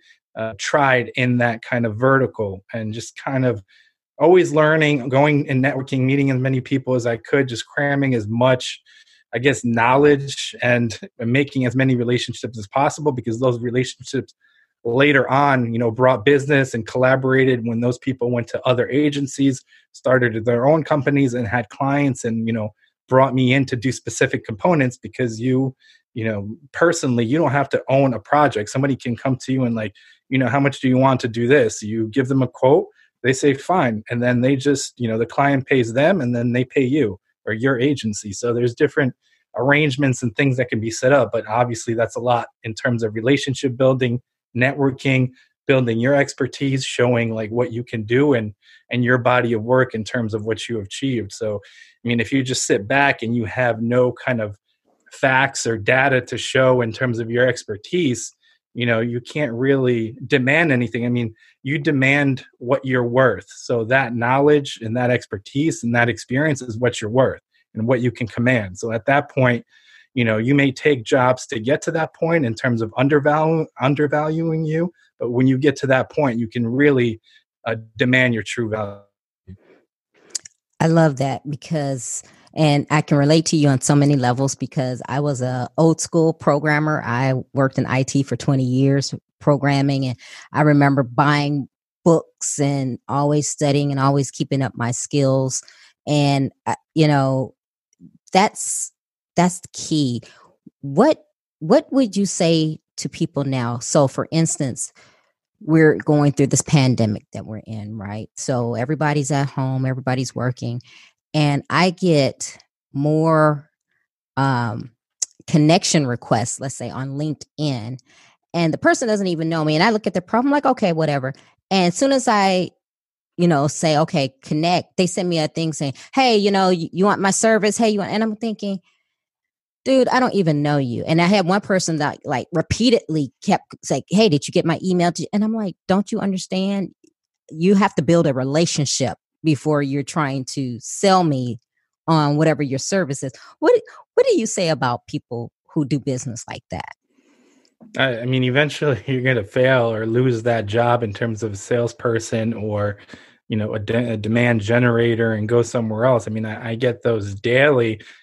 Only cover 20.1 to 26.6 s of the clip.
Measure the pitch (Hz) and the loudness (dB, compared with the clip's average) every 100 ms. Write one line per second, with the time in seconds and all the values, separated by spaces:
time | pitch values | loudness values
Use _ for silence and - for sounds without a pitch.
20.1 | 127 123 113 110 120 131 160 147 151 139 | 2 2 0 0 2 4 2 2 0 2
21.1 | 143 139 120 110 123 117 - 135 143 143 | 2 2 0 -2 -4 -4 -4 -2 0 0
22.1 | 123 120 113 113 113 107 - _ _ _ | -2 -4 -4 -2 -4 -6 -10 _ _ _
23.1 | 131 135 127 127 135 135 127 117 123 - | 4 4 4 2 2 0 -2 -4 -4 -8
24.1 | - 135 131 - 107 180 170 127 - 120 | -2 0 0 -6 -2 0 2 0 -2 -14
25.1 | - 123 110 123 127 135 - _ _ _ | -6 -4 -2 -2 0 -2 -6 _ _ _
26.1 | 123 110 104 101 117 | -6 -4 -4 -8 -12